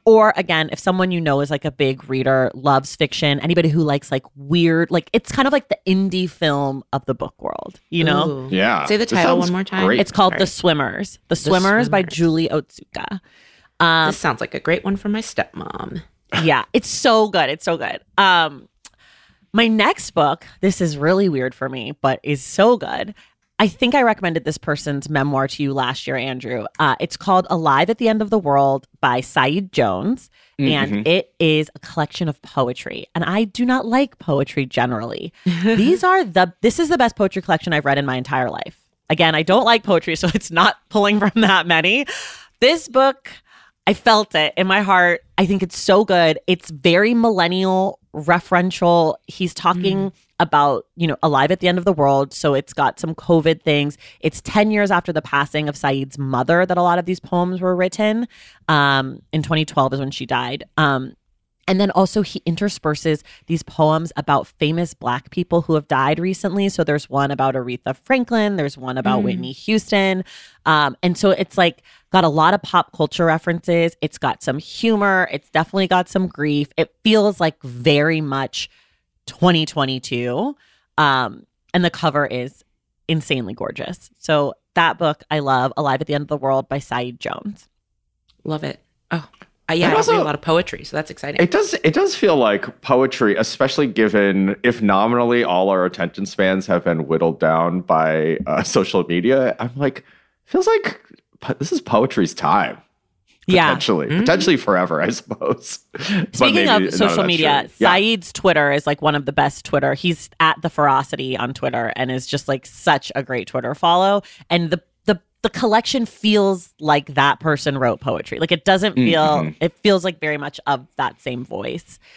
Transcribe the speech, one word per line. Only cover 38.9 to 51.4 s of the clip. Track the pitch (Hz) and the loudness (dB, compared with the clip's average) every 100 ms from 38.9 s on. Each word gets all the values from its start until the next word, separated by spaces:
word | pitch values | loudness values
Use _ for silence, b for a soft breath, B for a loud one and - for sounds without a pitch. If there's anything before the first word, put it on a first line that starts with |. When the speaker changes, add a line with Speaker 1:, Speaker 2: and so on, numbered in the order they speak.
| _ - | _ -4
Speaker 1:
Again, | 156 165 | 2 2
I | 156 | 2
don't | 160 208 208 | 2 4 6
like | 233 | 4
poetry, | - 170 175 - | 4 0 2 -2
so | 180 196 | -2 -2
it's | - | 0
not | 170 190 - _ | 2 2 2 _
pulling | 208 202 208 | 2 2 2
from | 202 226 | 2 2
that | 196 185 170 | 4 2 2
many. | 160 175 240 285 B B B B _ | 2 2 0 -2 B B B B _
This | 254 330 - | 2 2 0
book, | 254 269 262 - - b b b _ - | 2 2 0 -14 -20 b b b _ -2
I | 208 | 2
felt | 240 214 208 160 | 4 4 2 0
it | 151 - | 0 0
in | 190 | 0
my | 196 | 2
heart. | 196 185 175 170 - - | 4 4 4 2 -2 0
I | 185 | 2
think | 196 | 2
it's | 185 - | -2 -4
so | - 196 214 | 4 4 4
good. | 180 165 156 - | 4 4 2 -2
It's | 180 - | -2 -4
very | 151 170 175 214 233 | 0 2 4 4 2
millennial | 226 185 170 185 190 185 190 - _ - | 2 2 0 0 0 0 0 -6 _ -6
referential. | 151 175 - 180 185 - 170 170 160 - - | 0 0 2 0 2 2 4 4 2 -2 -10
He's | - 180 | -6 -6
talking | - 175 180 190 196 196 | -2 -2 0 0 -2 -4
Speaker 2:
Mm. | - _ - | -8 _ -4
Speaker 1:
about, | 156 147 143 123 - - | 0 2 2 0 -6 -4
you | 165 | -2
know, | 131 | 0
Alive | 156 135 | 0 2